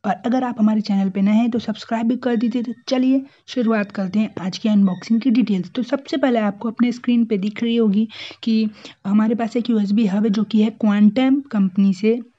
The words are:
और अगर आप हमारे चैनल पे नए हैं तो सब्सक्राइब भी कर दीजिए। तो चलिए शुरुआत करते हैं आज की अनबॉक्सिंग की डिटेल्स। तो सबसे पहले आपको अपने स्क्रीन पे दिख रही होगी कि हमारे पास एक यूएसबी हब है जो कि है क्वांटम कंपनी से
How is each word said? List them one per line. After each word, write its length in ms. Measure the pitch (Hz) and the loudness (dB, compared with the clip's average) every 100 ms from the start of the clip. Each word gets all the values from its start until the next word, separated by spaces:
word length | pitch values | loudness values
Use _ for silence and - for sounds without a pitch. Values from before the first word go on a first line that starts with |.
और 80 | 208 180 | -4 -4
अगर 180 | 247 254 | -2 -2
आप 120 | 254 226 | -2 0
हमारे 220 | 214 220 | 2 2
चैनल 280 | 208 196 190 | 0 -2 0
पे 120 | 190 | 0
नए 100 | 196 | 2
हैं 180 | 214 240 | 2 2
तो 100 | 226 | -2
सब्सक्राइब 480 | - 214 - 226 233 | -6 -10 -6 -4 -2
भी 100 | 247 | -2
कर 180 | 247 | -2
दीजिए। 280 | 233 233 247 | 0 0 -2
तो 100 | 240 226 - | -6 -10 -4
चलिए 380 | 262 262 269 269 _ - | 0 2 0 -2 _ -8
शुरुआत 440 | 254 226 226 202 | -2 0 0 -2
करते 280 | - 190 202 | -6 -2 -2
हैं 140 | 220 - | -2 -4
आज 160 | 185 - | -8 -4
की 120 | 220 | 0
अनबॉक्सिंग 520 | 208 196 180 - 226 | 2 2 0 -2 0
की 80 | 262 | 2
डिटेल्स। 420 | 226 214 190 180 | 2 2 -2 -4
तो 120 | - | -6
सबसे 340 | 233 285 - 311 | -4 -6 -4 -2
पहले 220 | 269 233 | 0 2
आपको 300 | 208 202 233 | -2 -4 -8
अपने 220 | 214 240 | -2 -2
स्क्रीन 340 | 240 - 240 | 0 0 0
पे 120 | 226 208 | 0 -2
दिख 260 | 208 208 | -2 -4
रही 120 | 233 | -2
होगी 320 | 233 220 196 220 - - - | 2 2 2 -2 -6 -20 -8
कि 260 | - 220 220 - - - 202 | -2 0 0 -6 -20 -12 0
हमारे 280 | 208 220 | 2 2
पास 220 | 226 226 247 | 0 -2 -2
एक 120 | 233 | 0
यूएसबी 360 | 220 202 208 | 0 2 2
हब 180 | 214 196 | 2 2
है 60 | 214 | 0
जो 140 | 202 | 0
कि 180 | 208 214 | 0 2
है 80 | 220 | 2
क्वांटम 720 | - 214 202 214 233 262 277 | 2 0 4 4 4 2 2
कंपनी 540 | 269 214 190 202 196 | 0 0 0 2 2
से 280 | 190 214 240 233 | 2 0 0 -4